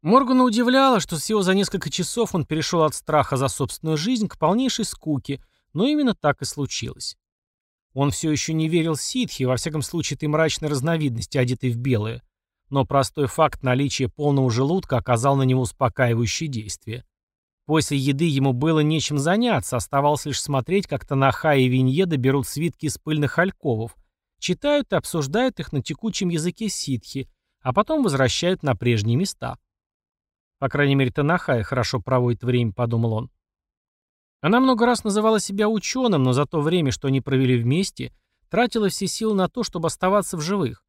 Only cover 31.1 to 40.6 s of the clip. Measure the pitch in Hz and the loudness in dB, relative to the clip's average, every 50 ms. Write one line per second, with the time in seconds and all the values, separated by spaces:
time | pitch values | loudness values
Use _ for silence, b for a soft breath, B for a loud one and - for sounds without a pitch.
31.1 | - - 143 147 170 180 - - 139 117 104 - - 127 113 - - 123 95 - | 0 0 0 2 2 0 0 0 0 0 0 -2 -2 -2 -2 -2 -2 -6 -2 0
32.1 | 131 127 123 123 120 - - 120 123 123 120 113 98 - 123 117 117 117 117 117 | 0 2 2 2 0 -2 -2 0 0 2 0 0 -2 -2 -2 0 0 0 0 0
33.1 | 113 107 123 127 _ _ _ _ _ _ _ _ _ _ _ _ _ _ _ _ | -2 -2 -6 -8 _ _ _ _ _ _ _ _ _ _ _ _ _ _ _ _
34.1 | _ _ _ _ _ _ - 151 202 247 262 269 254 214 233 240 247 - - 220 | _ _ _ _ _ _ 0 2 4 4 4 4 4 4 4 2 2 0 -2 -2
35.1 | 196 214 214 220 220 214 - - 196 196 214 214 226 214 - - - 254 262 240 | -2 2 2 2 2 2 0 -2 -2 0 0 2 0 0 -2 -4 -4 0 0 2
36.1 | 196 151 131 127 123 127 147 143 - 160 143 156 170 185 160 135 120 - - 139 | 2 4 4 4 4 2 0 0 0 -2 0 2 2 2 0 0 -2 -2 -2 0
37.1 | 135 135 123 - 135 131 135 127 127 120 117 120 135 170 196 - - - 127 120 | 0 0 0 0 0 2 4 4 2 2 2 2 0 0 0 -4 -6 -10 -12 -12
38.1 | _ _ _ _ _ _ _ _ - 196 240 240 - 233 214 190 - - 196 185 | _ _ _ _ _ _ _ _ 0 0 0 0 0 0 -2 0 -2 -2 -6 -6
39.1 | - - 220 220 214 196 185 170 _ 254 226 - - 180 160 165 - - - 185 | -4 -2 -2 0 0 2 0 0 _ -4 -6 -6 -6 -4 -4 -4 -4 0 -2 2
40.1 | 196 208 196 - - 170 147 165 202 202 | 2 2 0 0 -6 -6 -4 -2 -2 0